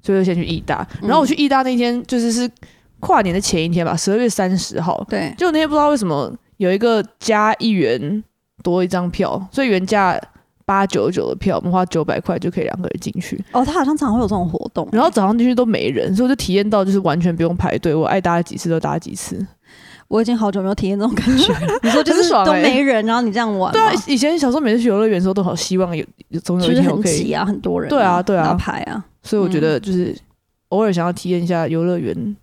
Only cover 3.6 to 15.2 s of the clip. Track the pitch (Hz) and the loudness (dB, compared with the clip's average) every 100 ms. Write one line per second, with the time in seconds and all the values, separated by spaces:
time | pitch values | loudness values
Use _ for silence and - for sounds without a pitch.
3.6 | 165 170 165 165 - 208 240 - 185 185 | 0 0 0 -2 0 0 0 0 0 -2
4.6 | 160 - 170 - - 208 160 - 349 311 | -4 -6 -4 -4 -4 -6 -6 -2 0 0
5.6 | 311 294 294 294 196 147 113 - _ _ | 0 2 2 2 0 -2 -4 -10 _ _
6.6 | 180 196 233 220 - _ - 214 214 214 | 0 2 2 2 -2 _ 0 2 2 0
7.6 | 226 202 127 120 147 214 - _ _ _ | 0 2 2 0 -2 -6 -8 _ _ _
8.6 | - 175 180 180 180 170 180 - 185 - | -2 0 0 0 -2 -2 -2 -2 -6 -2
9.6 | 262 190 185 208 185 - - _ _ _ | 0 0 2 2 2 0 -6 _ _ _
10.6 | - 196 196 - 113 185 62 64 196 90 | -2 0 2 0 0 0 -4 -2 -2 -2
11.6 | 175 185 180 165 151 - - 170 - 180 | 0 0 0 -2 -2 -2 -2 -4 -2 -2
12.6 | - - 180 - - - - - 196 247 | -4 -4 -6 -6 -8 -8 -8 -10 -4 -2
13.6 | 262 339 269 302 269 226 214 202 175 170 | 0 0 0 0 0 0 0 0 -2 -4
14.6 | - - 175 214 320 226 | -6 -6 0 2 4 4